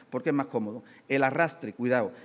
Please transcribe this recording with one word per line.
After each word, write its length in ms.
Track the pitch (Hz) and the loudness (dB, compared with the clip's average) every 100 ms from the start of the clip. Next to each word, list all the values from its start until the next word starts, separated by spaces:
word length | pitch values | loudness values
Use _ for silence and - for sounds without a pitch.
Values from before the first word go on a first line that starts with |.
| - | -10
porque 180 | - 160 | -4 0
es 60 | |
más 140 | 143 135 | 0 0
cómodo. 360 | 123 107 117 - - - | -4 -4 -8 -16 -16 -2
El 160 | 135 | 2
arrastre, 480 | 135 139 165 - 107 | 2 2 0 -2 -10
cuidado. 400 | - 123 123 104 - | -4 0 2 0 -6